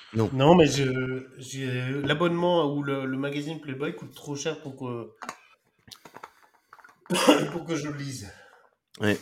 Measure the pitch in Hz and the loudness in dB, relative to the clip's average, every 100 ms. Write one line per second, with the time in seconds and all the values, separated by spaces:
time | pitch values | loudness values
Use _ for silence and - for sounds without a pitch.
0 | - 110 110 131 143 175 147 135 131 127 | -6 -2 0 4 8 10 8 4 0 0
1 | 127 131 - - 131 135 131 127 127 143 | -4 -6 -10 -16 -14 -8 -6 -4 -4 -2
2 | 139 151 175 170 175 170 147 143 143 139 | 0 2 2 2 2 2 2 0 -2 -4
3 | 131 131 139 143 147 160 151 131 151 175 | -4 -4 -4 -4 -6 -8 -10 -8 -6 -8
4 | - - - 143 165 151 143 131 127 120 | -14 -14 -10 -6 -6 -6 -10 -10 -8 -8
5 | 110 - - - _ _ _ _ - - | -10 -14 -14 -14 _ _ _ _ -20 -20
6 | - - - _ _ _ _ - - _ | -20 -20 -20 _ _ _ _ -20 -20 _
7 | - 180 - - 151 165 156 156 147 143 | -4 2 4 4 2 -6 -6 -6 -6 -8
8 | 139 123 95 - - - _ _ _ - | -10 -10 -14 -18 -20 -20 _ _ _ -2
9 | 104 101 | 0 4